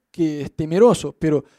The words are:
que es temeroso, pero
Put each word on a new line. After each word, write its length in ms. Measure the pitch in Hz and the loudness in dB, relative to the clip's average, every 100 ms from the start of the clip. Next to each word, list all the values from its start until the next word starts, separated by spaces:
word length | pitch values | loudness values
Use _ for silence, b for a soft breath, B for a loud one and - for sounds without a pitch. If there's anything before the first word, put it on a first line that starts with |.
| _ | _
que 320 | - 160 147 | -4 -4 -4
es 120 | 139 | -8
temeroso, 640 | - 156 170 240 185 143 - | -8 -2 4 4 2 -4 -6
pero 260 | 160 147 - | -2 -2 -4